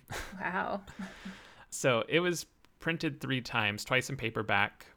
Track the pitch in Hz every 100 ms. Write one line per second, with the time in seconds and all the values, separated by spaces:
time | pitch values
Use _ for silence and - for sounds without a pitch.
0 | - - - 190 - 185 - 196 - -
1 | 190 - 190 190 - - - - 143 117
2 | - 160 180 170 - _ - - 160 165
3 | 160 135 127 131 123 120 104 104 - 127
4 | - - 113 110 104 101 107 - -